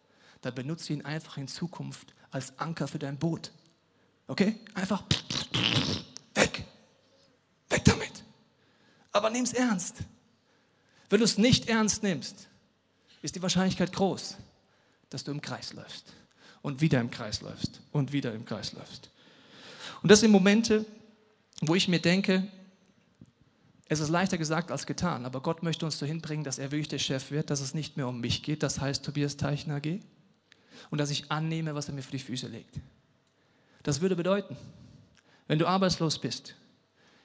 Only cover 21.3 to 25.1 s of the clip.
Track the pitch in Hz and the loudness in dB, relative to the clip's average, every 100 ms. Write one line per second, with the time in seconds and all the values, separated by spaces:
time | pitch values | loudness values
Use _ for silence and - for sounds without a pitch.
21.3 | _ _ - 156 185 190 165 170 190 196 | _ _ -2 2 4 4 2 4 4 4
22.3 | 185 190 - - - _ _ _ _ - | 2 0 -8 -20 -20 _ _ _ _ -20
23.3 | _ _ _ _ _ - 156 151 175 190 | _ _ _ _ _ -4 -2 2 2 2
24.3 | 170 151 160 175 139 - 139 175 | 0 0 -2 -2 -4 -4 -2 -2